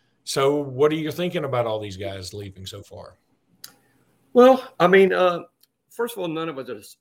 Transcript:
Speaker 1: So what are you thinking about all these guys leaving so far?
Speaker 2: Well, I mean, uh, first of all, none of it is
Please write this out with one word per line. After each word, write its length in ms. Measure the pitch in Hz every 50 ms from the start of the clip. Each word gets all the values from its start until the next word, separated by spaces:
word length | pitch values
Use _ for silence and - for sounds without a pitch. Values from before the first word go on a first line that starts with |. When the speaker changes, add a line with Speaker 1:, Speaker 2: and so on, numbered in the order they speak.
| _ _ _ _ _
Speaker 1:
So 300 | - - 143 135 139 147
what 380 | 147 143 135 127 127 147 151
are 40 | 156
you 140 | 160 151 151
thinking 320 | - 170 180 180 175 175
about 240 | 151 127 123 123 117
all 140 | 113 110 107
these 160 | 104 104 92
guys 360 | 92 98 95 98 98 92 92
leaving 320 | - 104 101 98 92 95 92
so 160 | 92 - 101
far? 360 | 98 - 90 - - - - _ _ _ _ _ _ _ _ _ - - _ _ _ _ _ _ _ _ _ _ _ _
Speaker 2:
Well, 400 | - 240 247 262 262 254 - - - -
I 80 | 165
mean, 260 | 180 185 190 196 185
uh, 280 | 185 175 185 180 175 170 - - _ _ _ _ _ _ _ _
first 260 | _ - 233 233 -
of 60 | 208
all, 60 | 180 170
none 200 | 156 160 165 165
of 120 | 143 135
it 100 | 123 117
is 260 | 117 104 107 - - _